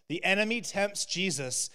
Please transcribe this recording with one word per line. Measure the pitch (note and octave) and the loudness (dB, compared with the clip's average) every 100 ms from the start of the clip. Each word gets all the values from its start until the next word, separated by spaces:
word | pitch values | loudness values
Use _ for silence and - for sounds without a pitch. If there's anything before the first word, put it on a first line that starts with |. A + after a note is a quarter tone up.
| - | -8
The | E3 | 0
enemy | F3+ G3 G#3+ A#3 | 2 4 2 0
tempts | - G3 G3+ G3+ - | -2 0 0 0 -4
Jesus | F3 F#3+ C#3 C3 - - | 0 0 0 -2 -2 -4